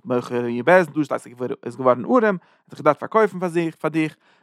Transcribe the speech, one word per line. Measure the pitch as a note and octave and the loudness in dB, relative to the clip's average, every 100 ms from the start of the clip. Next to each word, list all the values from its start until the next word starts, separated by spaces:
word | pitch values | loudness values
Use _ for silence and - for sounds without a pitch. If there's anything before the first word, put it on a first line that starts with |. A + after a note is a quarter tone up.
מוחל, | - B2 B2 B2 A#2+ | -4 -4 -2 -4 -4
יא, | A#2+ | -2
בעז, | A#2+ F#3 D#3+ | 4 4 4
דו | C#3+ | -2
איז | D3 | -4
דאס, | B2 B2 | -4 -8
איך | A#2+ | -10
ווער, | B2 A2+ | -8 -8
איז | - A#2+ | -10 -2
געווארן, | B2+ B2 | 2 2
ארעם, | - B3+ G#3+ F#3 _ _ | 2 2 2 0 _ _
האט | _ | _
זיך | - | -4
געדאכט, | D3 C#3+ | 0 0
פארקויפן | - A3 G#3 F#3 | 0 0 0 0
פאר | F3+ | -4
זיך, | E3 E3 - | -2 -4 -4
פאר | D#3+ | -4
דיך, | D#3+ D#3 - _ _ | -2 -4 -6 _ _